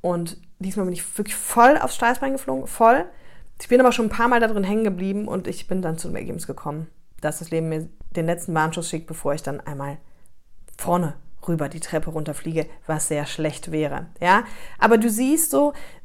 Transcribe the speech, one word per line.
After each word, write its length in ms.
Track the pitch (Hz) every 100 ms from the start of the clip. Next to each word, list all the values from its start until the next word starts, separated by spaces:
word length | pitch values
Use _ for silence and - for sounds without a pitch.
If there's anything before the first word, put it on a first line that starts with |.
Und 360 | 180 175 170 - - -
diesmal 260 | 190 196 185
bin 80 |
ich 240 | 175 - -
wirklich 180 | 208 -
voll 420 | - 226 247 302
aufs 180 | 247 -
Steißbein 380 | 233 247 269
geflogen, 340 | 269 - 262 -
voll. 380 | - 226 262 359 - - - - -
Ich 80 | -
bin 100 | 247
aber 140 | 254
schon 140 | 240 220
ein 20 |
paar 180 | 220 233
Mal 140 | 240
da 60 | 226
drin 180 | 208 190
hängen 180 | 214
geblieben 460 | 220 180 190 196 208
und 180 | 190 -
ich 180 | 190 -
bin 140 | 185
dann 160 | 170 165
zu 120 | 165
dem 80 | 165
Ergebnis 280 | - 170 -
gekommen, 420 | - 156 151 160 - - -
dass 180 | 151 151
das 120 | 165
Leben 180 | 165 160
mir 180 | 156 160 - -
den 120 | - 165
letzten 280 | 170 -
Warnschuss 360 | 160 160 165 165
schickt, 180 | 165 165
bevor 260 | 160 143
ich 100 | 151
dann 180 | 147 143
einmal 380 | - 143 139 147 - - - - - - - -
vorne 360 | - 175 160 - - - -
rüber 220 | 165 143
die 100 | 160
Treppe 300 | - 160 165
runterfliege, 560 | 156 151 143 165 160 151 - -
was 220 | 156 -
sehr 180 | 147 151
schlecht 460 | - 156 143 -
wäre, 360 | 156 147 143 170 -
ja? 240 | 175 202 240 - - -
Aber 180 | - 226
du 120 | 233
siehst 420 | 214 262 311 -
so, 220 | 277 294 285 - -